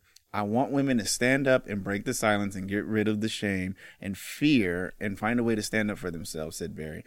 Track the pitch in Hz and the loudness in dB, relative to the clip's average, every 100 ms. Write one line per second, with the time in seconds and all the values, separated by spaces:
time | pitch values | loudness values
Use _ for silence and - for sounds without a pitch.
0 | _ - _ 101 104 113 135 139 139 123 | _ -20 _ -4 0 2 2 2 2 2
1 | 98 - 123 135 135 131 - 101 95 101 | 0 2 4 4 4 2 2 -4 -2 -2
2 | 127 120 110 104 101 95 95 101 82 110 | -2 0 2 2 0 -4 -2 -2 0 2
3 | 107 107 110 - 104 95 92 95 - - | 2 2 -2 -2 -2 -2 -2 -6 -14 -12
4 | 98 95 - - 147 135 92 87 92 - | -10 -10 -10 0 4 4 4 0 -4 -6
5 | 104 95 107 120 117 107 104 110 104 98 | -6 -2 0 2 2 2 0 0 0 -2
6 | 90 82 - 80 78 - 85 78 78 82 | -6 -6 -8 -6 -8 -6 -8 -8 -10 -10